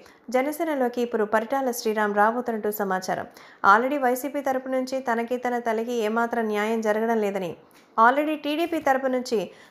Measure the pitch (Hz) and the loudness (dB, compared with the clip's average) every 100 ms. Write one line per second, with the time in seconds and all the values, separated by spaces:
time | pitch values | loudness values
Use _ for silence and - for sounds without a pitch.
0 | - - - 247 277 302 330 285 240 240 | -12 -20 -4 -2 -2 -2 -2 0 0 0
1 | 240 220 208 220 226 277 262 240 220 214 | -2 -2 0 0 0 -2 -2 -2 -2 0
2 | 208 202 214 240 240 220 208 208 196 185 | 0 4 2 2 -4 -4 -4 -2 -2 -2
3 | 185 170 - - - - 196 208 254 294 | -2 -6 -6 -16 -20 0 6 6 6 0
4 | 254 254 285 285 277 262 262 262 254 262 | 0 0 -4 -4 -2 -2 -2 -4 -2 -4
5 | 262 226 233 247 247 240 240 220 226 240 | -2 -2 -2 -4 -2 -2 -2 -2 -2 -2
6 | 214 226 233 240 220 208 214 226 220 214 | 0 0 0 0 0 0 0 0 0 2
7 | 226 226 202 196 180 - - - - - | 2 2 0 -2 -4 -8 -16 -20 -8 4
8 | 226 269 302 302 294 302 339 320 294 262 | 4 4 0 -2 -4 -2 -2 0 0 0
9 | 262 254 240 220 180 - - | 0 -2 -2 -2 -4 -10 -20